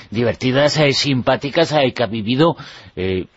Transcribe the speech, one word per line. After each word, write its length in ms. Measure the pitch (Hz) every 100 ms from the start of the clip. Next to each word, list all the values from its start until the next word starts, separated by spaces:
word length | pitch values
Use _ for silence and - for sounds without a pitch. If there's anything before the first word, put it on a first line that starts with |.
| -
divertidas, 680 | 107 117 - 127 131 147 147
eh, 120 | 143
simpáticas, 800 | 131 143 131 113 127 143 170 160
eh, 180 | 151 131
que 100 | -
ha 40 | 113
vivido, 480 | 113 104 131 165 - - - - -
eh, 300 | 92 92 -